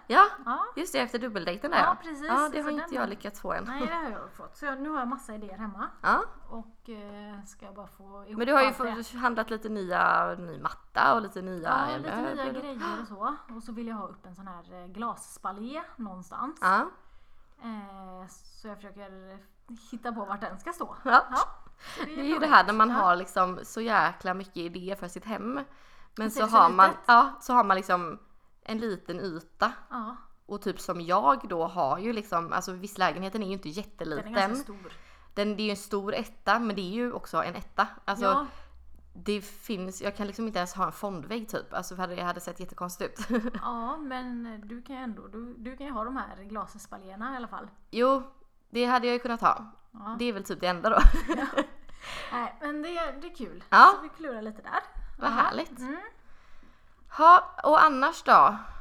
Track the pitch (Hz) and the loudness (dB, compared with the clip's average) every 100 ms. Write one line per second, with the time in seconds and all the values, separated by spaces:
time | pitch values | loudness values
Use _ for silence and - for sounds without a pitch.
0 | - 269 415 - 247 277 440 494 359 269 | 2 6 6 4 -6 -4 -4 -6 -4 -2
1 | 240 240 240 208 165 185 294 339 - - | -2 -4 -6 -6 -6 -6 0 2 2 0
2 | 330 285 214 254 302 302 294 302 339 262 | -4 -8 -2 0 0 -2 -4 -6 -6 -4
3 | 226 208 202 - 190 170 214 269 262 339 | -6 -6 -12 -10 -6 -6 -6 -6 -4 -4
4 | 285 196 - - - - 294 269 294 302 | -6 -8 -12 -16 -18 -10 -8 -6 -6 -4
5 | 247 254 - 214 208 196 220 202 240 - | -4 -6 -10 -12 -12 -10 -10 -8 -10 -4
6 | - 262 427 - - 226 226 - - 214 | 2 2 0 -8 -12 -12 -12 -18 -18 -16
7 | 202 202 208 202 202 - 202 202 185 - | -14 -14 -14 -16 -18 -18 -18 -18 -20 -20
8 | - 202 202 214 240 285 262 262 240 220 | -20 -18 -10 -2 4 6 4 2 -4 -4
9 | 226 247 247 226 226 220 220 214 185 175 | -10 -4 -2 0 -4 -6 -6 -6 -2 2
10 | 175 170 175 175 170 147 156 - - - | 4 4 0 -4 -10 -8 -8 -8 -6 2
11 | 135 226 202 190 185 180 160 294 - - | 4 4 0 -8 -8 -6 0 0 0 -4
12 | - - - 294 269 262 285 254 226 214 | -6 -6 -4 -4 -6 -6 -10 -8 -8 -8
13 | 220 196 233 302 - 226 226 226 233 220 | -10 -8 -8 -8 -12 -16 -14 -12 -10 -8
14 | 185 - 185 180 190 175 175 180 202 190 | -10 -14 -20 -18 -16 -18 -18 -18 -16 -10
15 | 233 - - - 190 196 233 302 339 - | -8 -8 -14 -12 -10 -8 -10 -10 -12 -12
16 | 214 185 180 - 262 320 185 196 330 - | -12 -12 -14 -10 -10 -2 2 2 0 -6
17 | - - - - - - 233 214 196 196 | -20 -20 -20 -20 -20 -18 -14 -14 -14 -16
18 | 190 185 185 - - - 220 202 202 196 | -16 -16 -18 -20 -20 -18 -16 -16 -18 -18
19 | 196 190 190 196 - _ - 226 - 233 | -18 -18 -20 -20 -20 _ -20 -20 -16 -12
20 | 240 226 196 202 202 190 - 349 - - | -8 -8 -6 -8 -8 -10 -10 -10 -10 -6
21 | 262 240 - 262 - - - - - - | 6 6 6 0 -2 -6 -16 -18 -14 -8
22 | 302 311 277 311 311 226 185 214 220 233 | -8 -4 -2 0 6 8 8 4 4 4
23 | 185 175 190 202 180 180 - - 226 202 | 4 4 0 0 0 0 -10 -6 2 4
24 | 160 175 190 185 196 175 170 180 180 196 | 4 0 -6 -6 -8 -10 -8 -8 -8 -8
25 | 180 185 208 214 214 277 277 - - - | -10 -12 -10 -8 -6 -8 -10 -16 -20 -20
26 | - - 220 220 214 226 170 185 190 - | -16 -6 -4 -2 4 8 8 10 8 8
27 | - 240 269 - - 247 202 190 - 180 | 8 8 8 2 2 4 6 4 2 0
28 | 165 - - - _ _ - 220 226 180 | 0 -10 -16 -20 _ _ -8 -6 -4 -6
29 | - 175 196 160 - - 214 247 - 247 | -8 -8 -8 -8 -12 -2 -2 -2 -12 -10
30 | 220 247 - - - 196 196 - - 175 | -10 -12 -18 -20 -12 -8 -6 -6 -6 -6
31 | 170 185 262 269 208 175 165 180 139 156 | 0 2 4 2 0 -4 -4 -2 0 0
32 | 220 226 208 170 170 - 180 185 202 - | -4 -6 -4 -4 -2 -4 -4 -8 -10 -2
33 | 180 151 190 220 190 196 156 170 196 - | -2 -2 -6 -6 -6 -8 -10 -10 -12 -10
34 | 160 151 208 226 196 254 277 202 - - | -8 -8 -4 0 0 -2 -8 -14 -18 -20
35 | - - - - 208 202 214 202 - 202 | -20 -20 -10 -2 -2 0 -2 -4 -4 -4
36 | 196 - 226 - - 220 226 196 180 220 | -2 -4 -6 -4 2 2 0 -4 -4 -4
37 | 247 - - 165 170 175 - - 220 - | -4 -6 -4 -2 -2 -4 -6 -2 -2 -4
38 | - 196 196 - - - - - - - | -6 0 2 2 0 -8 -18 -20 -20 -20
39 | - - 175 208 196 - - 196 185 185 | -20 -10 -4 -4 -6 -14 -8 -6 -8 -6
40 | 202 202 202 196 226 196 180 196 175 - | -6 -4 -6 -6 -6 -4 -4 -2 -4 -4
41 | 208 180 - 233 214 - - - 180 180 | -8 -8 -8 -8 -6 -8 -6 -8 -8 -8
42 | 180 175 175 175 175 175 175 - 180 - | -8 -6 -6 -6 -10 -12 -12 -10 -10 -8
43 | 175 - 214 233 220 220 - 233 233 311 | -10 -8 -4 -2 -2 -6 -8 -6 -8 -8
44 | 285 254 254 240 233 220 208 240 240 262 | -8 -10 -8 -10 -12 -14 -14 -16 -14 -12
45 | 254 208 196 214 240 240 226 262 285 233 | -10 -12 -14 -14 -14 -14 -14 -12 -10 -8
46 | 226 262 202 - 202 208 190 208 - 208 | -6 -8 -10 -12 -12 -10 -12 -14 -18 -18
47 | 190 196 247 262 226 196 - - - 214 | -16 -10 -8 -8 -10 -12 -14 -18 -6 2
48 | 254 269 254 - - _ _ 226 240 254 | 4 2 -2 -16 -20 _ _ -2 2 2
49 | 240 247 240 233 175 - 220 - - 220 | 2 0 -2 2 4 2 -2 -20 -20 -16
50 | 208 226 240 196 190 185 175 175 208 226 | -10 -4 -4 -4 -6 -4 -2 0 2 10
51 | - - 254 247 277 269 294 - - - | 10 10 2 -2 -2 -2 -4 -6 -16 -16
52 | - - - 240 233 - 196 302 320 339 | -12 -12 -8 -6 -6 -8 -8 -6 -6 -6
53 | 311 269 339 349 202 165 - 202 294 392 | -6 -8 -12 -10 -12 -12 4 12 12 10
54 | 311 - 311 226 220 214 - 349 - - | 2 -12 -10 -10 -10 -12 -6 -6 -6 -8
55 | - - - 233 320 - 330 254 254 320 | -10 -4 0 2 2 0 -6 -8 -10 -10
56 | 427 - - - - - - - - - | -12 -18 -20 -20 -18 -20 -20 -20 -20 -20
57 | - - 320 359 - - - 302 311 262 | -10 6 12 12 10 -2 6 8 8 6
58 | 285 330 - 202 143 220 - - | 0 0 6 8 8 6 -6 -10